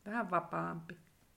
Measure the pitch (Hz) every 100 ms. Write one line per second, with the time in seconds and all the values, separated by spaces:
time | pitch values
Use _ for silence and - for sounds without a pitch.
0 | 208 233 196 175 170 170 170 170 160 175
1 | - - -